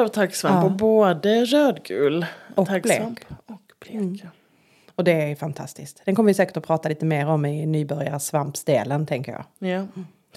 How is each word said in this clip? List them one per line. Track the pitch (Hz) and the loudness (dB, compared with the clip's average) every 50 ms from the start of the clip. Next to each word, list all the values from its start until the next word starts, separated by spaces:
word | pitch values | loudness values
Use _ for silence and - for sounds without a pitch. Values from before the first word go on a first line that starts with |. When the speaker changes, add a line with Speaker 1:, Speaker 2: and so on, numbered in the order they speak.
| 247 | 4
Speaker 1:
av | 214 | 4
taggsvamp | - 214 202 180 - - - 156 - | 2 0 0 0 0 0 2 4 4
Speaker 2:
Ja. | 180 170 | 4 4
Speaker 1:
och | 190 196 | 2 2
både | 190 214 220 220 220 208 190 175 156 170 202 220 233 247 | 2 2 4 6 6 6 4 4 2 2 2 2 2 2
rödgul | 226 262 294 294 269 190 156 - - 90 104 143 139 147 170 170 165 - - - - - | 2 4 4 4 4 2 -2 -6 -6 -2 0 0 2 2 0 -2 -4 -8 -14 -20 -4 0
Speaker 2:
Och | - 190 | 0 0
Speaker 1:
taggsvamp | 156 196 185 - 226 165 117 107 117 - - | 2 0 0 2 2 2 0 0 -4 -8 -12
Speaker 2:
blek. | - - - - _ | -14 -16 -18 -18 _
Speaker 1:
och | - 220 190 _ _ _ _ | -18 -18 -18 _ _ _ _
blek. | - - - | -18 -12 -8
Speaker 2:
Mm. | 220 202 185 185 202 - | -6 -4 -4 -6 -8 -12
Speaker 1:
Ja. | 170 - _ _ _ _ _ _ _ _ _ _ _ _ | -16 -20 _ _ _ _ _ _ _ _ _ _ _ _
Speaker 2:
Och | - 180 | -2 0
det | 180 170 | 2 2
är | 160 151 147 147 | 2 0 -2 -4
fantastiskt. | - - 160 143 - - - - - 156 143 - _ _ | -6 -6 -8 -8 -8 -12 -14 -14 -16 -18 -18 -20 _ _
Den | - 196 | -2 2
kommer | 196 226 208 | 4 4 4
vi | 190 | 4
säkert | 190 190 180 - | 4 2 0 -2
att | 165 - | -4 -2
prata | - 165 160 - 156 | 0 0 0 0 -2
lite | 151 151 - | -4 -2 0
mer | 160 156 147 143 | 0 0 0 2
om | 151 160 151 147 | 2 0 0 0
i | 143 147 151 156 | -2 -2 -2 -2
nybörjarsvampsdelen, | 156 156 156 151 143 147 151 147 135 143 143 - - - 151 139 139 143 - - - 143 120 104 120 139 147 156 | -2 -2 -2 -2 -2 -4 -4 -4 -4 -6 -6 -4 -2 -2 -2 -2 -2 -6 -6 -2 0 2 2 2 0 -2 -2 -2
tänker | 147 147 120 131 123 113 | -2 -4 -6 -6 -8 -12
jag. | - - - _ _ 196 185 | -12 -14 -18 _ _ -8 -6
Speaker 1:
Ja. | 180 185 190 196 - 190 185 156 _ _ _ _ - | -6 -6 -6 -8 -12 -16 -16 -16 _ _ _ _ -16